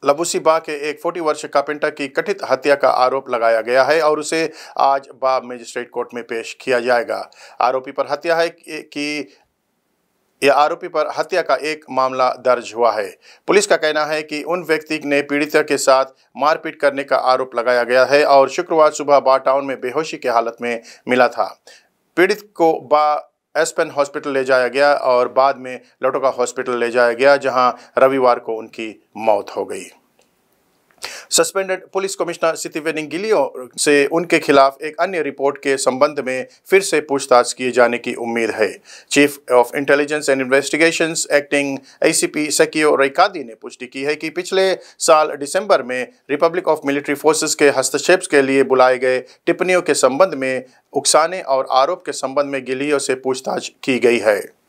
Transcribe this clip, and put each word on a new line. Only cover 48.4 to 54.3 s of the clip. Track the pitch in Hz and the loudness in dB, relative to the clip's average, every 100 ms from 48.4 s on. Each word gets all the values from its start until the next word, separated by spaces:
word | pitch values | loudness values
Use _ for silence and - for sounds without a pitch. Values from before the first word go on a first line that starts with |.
लिए | 135 135 | 2 2
बुलाए | 131 131 127 127 | 2 4 4 4
गए | 127 127 | 0 -2
टिप्पणियों | 123 _ - 170 180 185 | -4 _ -4 -2 2 0
के | - | 0
संबंध | 139 131 135 185 | 2 2 4 0
में | 147 131 131 127 _ _ | 0 -6 -6 -8 _ _
उकसाने | 147 135 156 160 185 | -6 0 2 2 -4
और | - 135 131 | -4 -4 0
आरोप | 127 139 180 170 | 0 0 -2 -8
के | |
संबंध | 135 131 135 143 | -8 -4 -4 -2
में | 139 | -4
गिलियो | 123 131 143 143 | -6 -4 -2 -2
से | 135 | 0
पूछताछ | 127 131 131 - 95 - _ | -4 -2 -4 -4 -8 -8 _
की | - 123 | -4 2
गई | 117 120 | 4 4
है। | 104 | 2